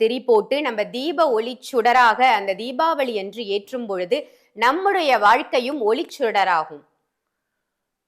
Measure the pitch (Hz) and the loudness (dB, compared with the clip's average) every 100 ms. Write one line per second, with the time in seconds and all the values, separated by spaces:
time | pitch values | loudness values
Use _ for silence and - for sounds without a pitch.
0 | 226 247 - 220 214 277 294 214 196 233 | 0 0 2 2 2 -2 -2 -4 -6 -6
1 | 285 294 320 220 233 247 - 262 240 247 | -4 0 0 0 -4 -8 -6 0 2 4
2 | 240 214 254 220 196 190 233 247 320 302 | 4 4 2 2 0 -6 -6 -2 0 0
3 | 262 214 196 202 208 202 202 254 233 190 | -2 -4 -8 -10 -6 -6 -6 -10 -6 -6
4 | 180 269 - _ _ 208 233 311 392 392 | -2 -4 -4 _ _ -2 0 2 0 0
5 | 311 233 208 247 294 - 247 294 214 247 | 2 4 4 4 2 -2 -2 -2 0 0
6 | 339 - 247 202 185 170 156 151 _ _ | -4 -4 -2 0 2 0 -2 -10 _ _
7 | _ _ _ _ _ _ _ _ _ _ | _ _ _ _ _ _ _ _ _ _